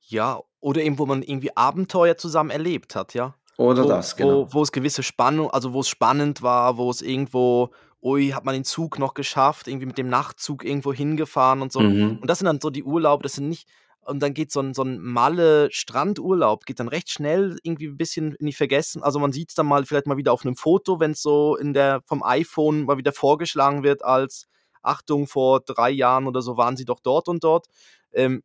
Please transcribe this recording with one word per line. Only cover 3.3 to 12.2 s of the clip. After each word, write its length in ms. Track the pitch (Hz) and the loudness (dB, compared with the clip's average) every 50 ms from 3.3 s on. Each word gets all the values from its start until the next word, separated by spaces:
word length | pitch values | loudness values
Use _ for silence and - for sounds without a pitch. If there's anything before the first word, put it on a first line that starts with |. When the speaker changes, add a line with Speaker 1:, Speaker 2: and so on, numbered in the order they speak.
| 139 _ _ _ _ | -8 _ _ _ _
Speaker 2:
Oder 280 | - 123 120 127 127 135 | 0 2 4 4 4 4
Speaker 1:
Wo, 0 | |
Speaker 2:
das, 300 | 143 107 90 - - - | 4 2 0 -2 -6 -4
genau. 260 | - 135 139 139 139 | 0 2 4 4 2
Speaker 1:
wo, 60 | 135 - | 2 0
wo 100 | 131 147 | 0 0
es 100 | 151 143 | 0 0
gewisse 320 | - 135 131 151 - - 131 | -2 -4 -4 -2 -4 -4 -8
Spannung, 460 | - - - 123 131 147 156 156 139 | -8 -2 0 2 2 2 2 -2 -2
also 220 | - 131 120 131 123 | -2 -4 -4 -2 -4
wo 80 | 135 | -4
es 80 | 131 - | -4 -4
spannend 520 | - _ - 113 131 143 147 147 143 - | -2 _ 2 2 2 2 0 -2 -2 -2
war, 360 | - 123 123 123 120 127 123 | -2 0 0 2 2 0 0
wo 120 | 117 123 123 | 0 -2 -2
es 120 | 120 - | -2 -4
irgendwo, 720 | - 101 131 131 139 131 - 127 123 123 120 120 123 120 _ _ _ _ _ _ | -6 -6 -4 -4 -4 -2 0 2 2 4 4 2 2 0 _ _ _ _ _ _
ui, 280 | - 123 135 143 139 139 | -4 -2 0 2 2 0
hat 160 | 135 131 - | -2 -4 -4
man 80 | 135 135 | -4 -4
den 100 | 131 135 | -4 -4
Zug 360 | - - - 165 156 - - | -6 -6 -6 -6 -6 -2 -2
noch 140 | 139 135 - | -4 -4 -2
geschafft, 520 | 143 139 - - 147 135 143 151 - - | -6 -8 -4 2 4 4 4 2 0 -10
irgendwie 200 | 123 135 131 131 | -10 -10 -8 -8
mit 100 | 131 123 | -8 -6
dem 100 | - 127 | -6 -4
Nachtzug 560 | 127 123 127 143 - - _ - - 147 135 - | 0 0 -2 -2 -4 -10 _ -10 -10 -10 -8 -6
irgendwo 300 | 107 143 143 135 139 135 | -4 -4 -4 -4 -4 -4
hingefahren 680 | 120 143 147 156 151 156 147 - 147 131 131 131 135 | -2 -2 -2 -2 -2 -4 -4 0 2 4 4 4 2
und 100 | 135 131 | -2 -6
so. 100 | - - | 0 2
Speaker 2:
Mhm. 380 | 110 104 98 101 104 107 113 | 4 4 4 4 2 0 0
Speaker 1:
Und 100 | - | -4